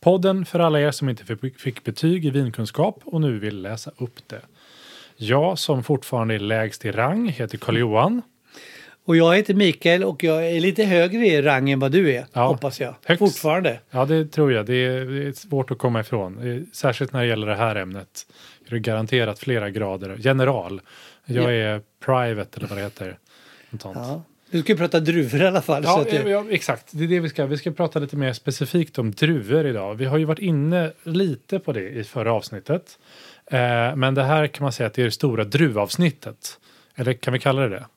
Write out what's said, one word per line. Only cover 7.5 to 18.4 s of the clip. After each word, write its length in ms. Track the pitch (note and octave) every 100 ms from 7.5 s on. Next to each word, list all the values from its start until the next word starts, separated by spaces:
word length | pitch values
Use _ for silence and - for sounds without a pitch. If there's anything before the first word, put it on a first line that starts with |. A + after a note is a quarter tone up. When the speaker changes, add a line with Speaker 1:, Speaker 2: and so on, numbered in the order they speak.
| G#2+
Speaker 1:
Karl-Johan. 640 | - A2+ A#2+ G#2+ D3 A#3+ A3+ _ _ - - - - -
Speaker 2:
Och 120 | - E3
jag 200 | E3 F3+
heter 180 | G#3
Mikael 500 | G3 G3 D3+ E3+ F3
och 200 | F#3+ D#3
jag 260 | E3+ D#3 E3
är 100 | E3+
lite 240 | F3 F#3+
högre 420 | G#3 F3+ F3 G#3+ A3+
i 160 | D3+
rang 280 | C#3+ C3+ C#3
än 80 | C3+
vad 120 | C3+
du 180 | D#3 F3
är, 140 | B2 C3
Speaker 1:
Ja, 140 | - B2
Speaker 2:
hoppas 340 | C3+ C#3 -
jag. 140 | B2+ A#2+
Speaker 1:
högst. 140 | - F3
Speaker 2:
Fortfarande. 640 | G3+ - D#3+ E3 F3 A2+ _
Speaker 1:
Ja, 140 | B2+
det 200 | C#3 D#3+
tror 280 | D3+ D3+ D3
jag. 140 | A#2+ G#2
Det 80 | B2+
är, 200 | B2+ B2+
det 220 | C3 C#3 C#3+
är 40 |
svårt 380 | C3 - C#3 C3
att 80 | A#2
komma 220 | C3 A#2
ifrån. 380 | G#2+ A#2 F#2 G2 B2 B2
Eh, 60 | E3
särskilt 400 | - C#3+ A#2+ C3
när 80 | C3+
det 60 | A#2+
gäller 200 | A2 G#2+
det 100 | G#2
här 200 | A#2 G#2
ämnet 500 | F#2 F#2+ F#2 - - -